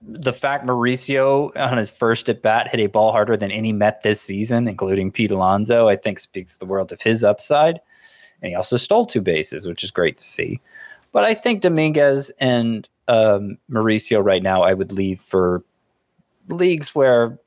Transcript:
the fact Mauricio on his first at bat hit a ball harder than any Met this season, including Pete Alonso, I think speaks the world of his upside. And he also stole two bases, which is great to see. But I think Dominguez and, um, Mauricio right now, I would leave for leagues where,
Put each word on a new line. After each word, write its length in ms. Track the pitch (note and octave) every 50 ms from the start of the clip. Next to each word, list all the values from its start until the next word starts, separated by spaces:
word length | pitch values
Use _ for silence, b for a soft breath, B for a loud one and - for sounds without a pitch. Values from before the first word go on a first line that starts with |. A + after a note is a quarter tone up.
the 320 | A2 - A2 F3 D3 C3 A#2+
fact 320 | - - C#3 C#3+ C#3+ C3
Mauricio 840 | B2+ B2+ A#2+ A#2+ B2 B2+ B2+ - - C#3 C3 C3+ C#3 C#3 C#3 C#3+ - - C#3+
on 200 | C#3 B2+ B2+ A#2
his 140 | G#2 -
first 380 | - - A#2+ A2+ A2+ - - -
at 120 | G#2+ -
bat 260 | - G#2+ A2 A#2 G#2+ -
hit 120 | - A2+
a 80 | G#2+ G2+
ball 240 | - G#2+ G#2+ A2
harder 240 | A2 A2 G#2 A#2 A2+
than 160 | G2 G#2 G2
any 220 | G2 G#2+ A2 A2 G#2+
Met 300 | G2+ G#2 G#2+ - - -
this 180 | G#2+ G#2 -
season, 460 | - - G2 G2+ A2 A#2 A#2+ A#2 A#2+ A2+
including 440 | F#2+ - G2 F#2+ G2 G2 F#2+ G2
Pete 200 | - - A2+ G2+
Alonso, 560 | G2+ F#2+ F#2 F#2 G2 G2+ G#2+ G#2+ A#2 A#2 A#2 G#2+
I 80 | G2
think 240 | F#2+ - G#2+ F#2+ -
speaks 380 | - - - F#2 F2+ - - -
the 80 | F#2+
world 260 | F#2 G2 - F#2 -
of 100 | F2+ -
his 220 | - A2 A2+ A2 A#2
upside. 580 | G#2 G#2 - - - D3+ C#3+ D3+ E3+ E3+ E3+ - b b b b b b b b b b b
And 80 | - F2+
he 60 | F2
also 220 | F2+ F#2 - B2 B2
stole 280 | - - G#3 A#3 A#3+
two 160 | - - A#2+
bases, 460 | F#2 F#2 E2 D#2 D2+ - - D2+ D2+ F2
which 160 | E2 - -
is 80 | F#2+
great 280 | - F#2 F2 D2+ - -
to 60 | -
see. 360 | - - - E2 E2 - - B B B B B B B B B B
But 140 | - - G#3
I 80 | A3+ A3
think 280 | A3 - B3 A3+ G3
Dominguez 680 | F#3+ F3+ E3 D#3 D#3 D#3 D3+ D#3 C#3+ C#3+ C#3 C#3 C#3 - - -
and, 480 | C3+ B2+ B2 A#2+ A#2 A#2 A2+ G#2+ - - _ _ _ -
um, 480 | A#2 A2 A2 G#2+ G2+ G2+ G2+ G2 - - _ -
Mauricio 540 | B2+ A2 A2 A2+ G#2+ A2 - - A2+ G#2 G2
right 180 | G2+ F#2+ F2+
now, 200 | F#2 F#2+ F#2+ F#2
I 120 | F2 F#2 F#2+
would 200 | F#2+ F#2+ F#2+ G2
leave 260 | G2 G2 F#2+ F#2 -
for 420 | - - - F#2 F2+ F2+ F2+ F2+ - _ _ _ _ _ _ _ _ _ _ _ _ _ _ _ _ -
leagues 480 | E3+ F3 F3+ F#3 E3+ D#3 C#3+ - -
where, 420 | D3+ C3+ C3 B2 A#2+ A#2 A2+ A#2 - _